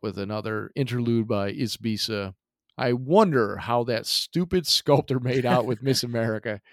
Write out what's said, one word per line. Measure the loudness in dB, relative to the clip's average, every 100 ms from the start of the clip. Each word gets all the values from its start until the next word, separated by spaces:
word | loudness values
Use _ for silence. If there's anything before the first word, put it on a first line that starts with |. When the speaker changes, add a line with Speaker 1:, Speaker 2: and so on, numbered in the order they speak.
Speaker 1:
with | -6 -6
another | -6 -6 -4 -6 -6 -4
interlude | -2 0 2 2 2
by | 0 -2
Isbisa. | -2 -4 -4 -4 -2 -2 -4 -6 -10 _ _ _ -4
"I | -2
wonder | 0 4 4 6 4 2 -2
how | 0 0 0
that | -2 -2
stupid | -4 -2 -2 0 0 2
sculptor | 0 4 4 4 -2
made | 0 0 2
out | 2 2
with | -2
Miss | 0 0
Speaker 2:
<laughs> | 0
Speaker 1:
America. | -2 0 -2 -4 -8 _